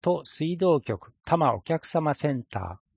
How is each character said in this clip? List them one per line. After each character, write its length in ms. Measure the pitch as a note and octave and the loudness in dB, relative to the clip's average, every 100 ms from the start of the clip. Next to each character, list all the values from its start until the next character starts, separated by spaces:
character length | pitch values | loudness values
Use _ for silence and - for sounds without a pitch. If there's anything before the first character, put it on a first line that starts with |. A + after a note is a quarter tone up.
都 220 | F3 F3+ | 0 -2
水 320 | - - D#3+ F3 | -4 -6 -4 0
道 240 | F#3 D3+ | 2 2
局 320 | - G#2 - _ - | 2 -8 -8 _ 0
多 60 | |
摩 220 | F#3 C#3+ | 2 2
お 80 | A2 | 0
客 240 | - E3 - | -2 -4 0
様 280 | E3+ D3+ | 0 0
セ 180 | C#3 C#3+ | 0 -2
ン 120 | C3 | -2
タ 360 | - G2 F2+ F#2 | -6 -8 -8 -12
ー。 60 | _ | _